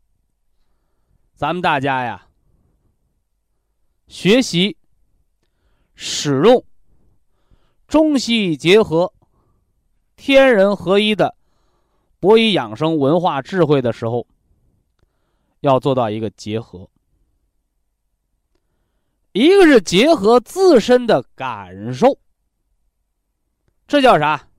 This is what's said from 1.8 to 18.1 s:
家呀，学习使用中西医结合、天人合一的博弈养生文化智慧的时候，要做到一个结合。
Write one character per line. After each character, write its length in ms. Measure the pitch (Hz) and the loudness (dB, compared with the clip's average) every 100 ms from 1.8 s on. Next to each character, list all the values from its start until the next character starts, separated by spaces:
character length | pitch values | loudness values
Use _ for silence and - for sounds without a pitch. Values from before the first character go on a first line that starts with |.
家 240 | 139 131 | -2 -4
呀， 240 | 123 98 _ _ _ _ _ _ _ _ _ _ _ _ _ _ _ _ _ _ _ | -6 -10 _ _ _ _ _ _ _ _ _ _ _ _ _ _ _ _ _ _ _
学 360 | - 175 240 | -6 0 0
习 340 | 240 170 196 - _ _ _ _ _ _ _ _ _ _ _ | 0 -2 -4 -6 _ _ _ _ _ _ _ _ _ _ _
使 480 | _ - - 151 135 | _ -12 -8 -4 0
用 200 | 180 247 - _ _ _ _ _ _ _ _ _ _ _ _ | 2 2 0 _ _ _ _ _ _ _ _ _ _ _ _
中 300 | 294 311 277 | 0 0 -2
西 340 | - 233 190 | -2 -2 -2
医 40 | 147 | -4
结 260 | 160 208 | 2 2
合、 280 | 214 160 175 _ _ _ _ _ _ _ _ _ _ _ | 2 -2 -4 _ _ _ _ _ _ _ _ _ _ _
天 380 | - 269 269 | 0 2 4
人 220 | 220 196 202 | 2 0 -2
合 220 | 170 202 | -2 0
一 160 | 214 | 0
的 200 | 208 147 - _ _ _ _ _ _ _ _ | -2 -4 -6 _ _ _ _ _ _ _ _
博 160 | 175 226 | 2 2
弈 160 | 226 | 2
养 240 | 170 117 110 | -2 -6 -6
生 220 | 156 165 | -4 -2
文 200 | 135 175 | 0 0
化 220 | 175 143 | -2 -6
智 240 | 131 190 | -8 -4
慧 160 | 151 143 | 0 0
的 100 | 123 | -2
时 160 | 110 113 | -6 -8
候， 200 | 120 - _ _ _ _ _ _ _ _ _ _ _ _ _ | -8 -10 _ _ _ _ _ _ _ _ _ _ _ _ _
要 200 | 143 127 | -2 0
做 140 | 147 | 0
到 160 | 127 113 | -2 -4
一 100 | 107 | -6
个 80 | 110 | -10
结 300 | - - 107 | -12 -10 -10
合。 280 | 113 87 95 _ _ _ _ _ _ _ _ _ _ _ _ | -10 -20 -20 _ _ _ _ _ _ _ _ _ _ _ _